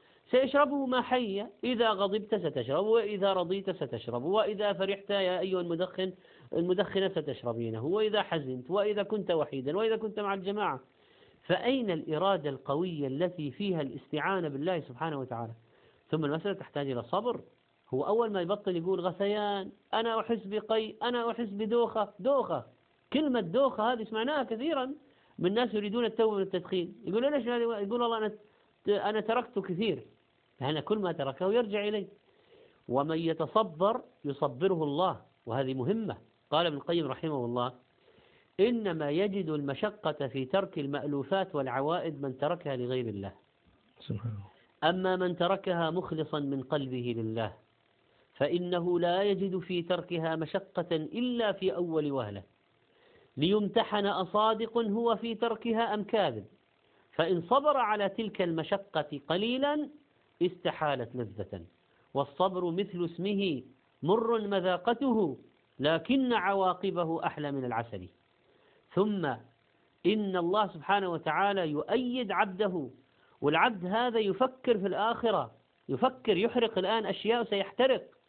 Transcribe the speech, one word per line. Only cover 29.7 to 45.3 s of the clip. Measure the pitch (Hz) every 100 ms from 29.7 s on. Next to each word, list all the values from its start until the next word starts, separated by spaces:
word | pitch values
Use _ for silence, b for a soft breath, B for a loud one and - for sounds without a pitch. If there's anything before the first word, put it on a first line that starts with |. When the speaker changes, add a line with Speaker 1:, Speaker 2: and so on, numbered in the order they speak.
| 175 220 131 - _ _ _ _ -
Speaker 1:
لأن | 127 156
كل | 147 214
ما | 185
تركه | 170 135 131 185
يرجع | 226 226 202 208
إليه. | 208 190 - b b b b b b -
ومن | 127 147 160
يتصبر | 165 160 156 220 208 156 196 240 - _ 143
يصبره | 139 143 127 185 175
الله، | 151 143 185 123 - _ -
وهذه | 120 131
مهمة. | 131 123 220 202 110 - _ -
قال | 151 170
ابن | 143
القيم | - 175 143
رحمه | 131 160 143 120
الله: | 123 123 123 _ b b b b b b -
"إنما | 214 240 208 160 147
يجد | 156 208 196 165
المشقة | 151 139 139 208 202 160 151 139
في | 135 131
ترك | 190 190 160
المألوفات | 143 143 143 143 131 190 190 147
والعوائد | 131 123 143 175 165 143
من | 139 131
تركها | 147 170 151 131
لغير | 123 127 117
الله. | 101 95 - _ _ _ _ _ _
Speaker 2:
سبحان | - 107 113
الله. | 104 98 - _ _ 156
Speaker 1:
أما | 185 185 185
من | 180